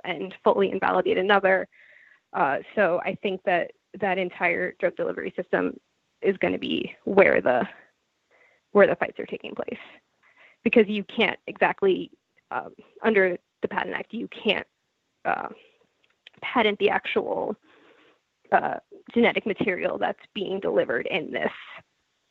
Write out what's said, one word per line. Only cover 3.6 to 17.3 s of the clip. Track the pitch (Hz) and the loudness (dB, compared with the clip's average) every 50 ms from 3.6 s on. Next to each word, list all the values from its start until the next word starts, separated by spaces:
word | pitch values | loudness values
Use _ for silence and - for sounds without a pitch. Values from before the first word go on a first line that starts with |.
| - - - _ _ _ - 190 | 0 -2 -8 _ _ _ -8 -4
that | 214 190 180 | -2 0 0
entire | 190 185 180 - - 180 170 170 165 185 - - - | 0 -2 -4 -4 -2 0 0 0 0 -2 -4 -2 -2
drug | 190 175 - | -2 -2 -2
delivery | - 175 - - - - - - | -2 -4 -4 -4 -6 -8 -8 -8
system | - 180 - 196 185 - - - - - _ _ _ _ _ _ _ | -8 -4 -2 0 0 0 -2 -4 -8 -16 _ _ _ _ _ _ _
is | - 190 190 | -2 -2 0
gonna | - 180 180 185 | 0 0 -2 -2
be | - - - - - - - - - _ | -2 -4 -4 -4 -4 -4 -6 -10 -8 _
where | - 196 196 185 73 - - | 2 4 6 6 6 6 4
the, | - 131 123 - - - - - - _ _ _ _ _ _ _ _ _ _ _ _ _ _ _ _ _ | 2 2 2 0 0 -4 -8 -14 -20 _ _ _ _ _ _ _ _ _ _ _ _ _ _ _ _ _
where | - 202 190 | 4 6 6
the | - 170 | 6 4
fights | - - - - - | 0 -4 -6 -6 -8
are | - | -10
taking | - - - - - - | -10 -10 -12 -12 -10 -10
place, | - - - - - - - - - _ _ _ _ _ _ _ _ - - _ _ - | -10 -8 -8 -10 -12 -14 -18 -20 -20 _ _ _ _ _ _ _ _ -20 -20 _ _ -2
because | 226 - 233 208 | 4 6 6 4
you | 196 214 208 190 | 4 2 -4 -6
can't | - - 233 208 - - - _ | -4 -2 0 0 0 0 -4 _
exactly, | - - - - - - - 196 190 175 - - - - _ _ _ _ _ _ - | -14 -2 0 0 0 2 2 2 2 2 2 -2 -8 -14 _ _ _ _ _ _ -10
um, | 123 127 78 85 - - - _ _ - | -8 -8 -8 -10 -14 -20 -20 _ _ -2
under | - 226 220 196 190 180 175 - _ _ _ _ | 0 2 4 4 2 2 0 -4 _ _ _ _
the | - | -8
Patent | - 208 - - - - | -6 -4 -4 -4 -4 -6
Act, | - - - 214 | -8 -10 -10 -10
you | 233 - - | -10 -10 -10
can't, | - - - 214 - - - - _ _ _ _ _ _ _ _ _ _ - | -12 -4 -2 -2 -2 -2 -4 -10 _ _ _ _ _ _ _ _ _ _ -4
uh, | - - - - - - - - _ _ _ _ _ _ _ _ _ _ _ _ - - _ | -2 -2 -2 -4 -8 -12 -16 -20 _ _ _ _ _ _ _ _ _ _ _ _ -20 -16 _
patent | - - - 247 208 208 202 - | -10 -4 0 0 0 0 0 0
the | 196 - | 0 0
actual, | - 190 - - - 220 - - | 0 -2 -4 -4 -4 -2 -2 -2